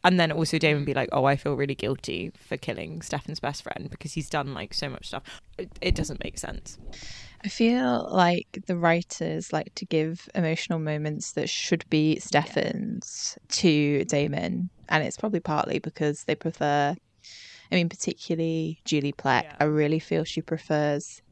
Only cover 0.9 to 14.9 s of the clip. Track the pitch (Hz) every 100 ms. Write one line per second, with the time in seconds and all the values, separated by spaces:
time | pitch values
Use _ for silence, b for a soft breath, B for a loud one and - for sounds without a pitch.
0.9 | 135 131 139 127 139 147 135 139 139 107
1.9 | 131 - 92 165 - - - - - 165
2.9 | 160 - 143 - 156 135 143 - - -
3.9 | - 151 - 151 156 139 131 95 - 143
4.9 | 127 - - - B - - 185 - 180
5.9 | 170 151 147 - - - - - - -
6.9 | B B B B B 202 - 233 247 254
7.9 | 240 - 185 175 175 - - - 175 170
8.9 | 170 175 - 165 160 175 156 - - 185
9.9 | 160 156 170 - - 165 165 - 165 156
10.9 | 151 151 151 - - - - - 170 -
11.9 | 156 156 156 - 156 147 - - - -
12.9 | - - - - - - - 185 151 147
13.9 | 143 - 143 147 143 87 - 180 - -